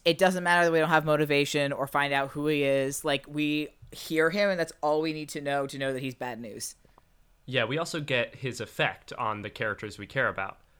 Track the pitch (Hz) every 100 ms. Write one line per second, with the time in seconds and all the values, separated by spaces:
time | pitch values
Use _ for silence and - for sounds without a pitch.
0 | - 165 185 180 175 175 170 165 156 160
1 | 151 151 151 143 143 147 143 131 135 143
2 | 143 139 139 147 147 147 139 139 135 143
3 | 156 139 - 147 151 151 151 - - -
4 | - 156 160 196 202 185 160 - 151 156
5 | 160 156 147 156 139 143 139 139 135 131
6 | 131 123 123 117 117 110 - - _ -
7 | _ _ _ _ - 123 113 147 165 170
8 | 147 127 117 - 131 113 110 - 139 92
9 | - - 117 104 101 - 110 98 107 98
10 | 101 139 120 92 95 - _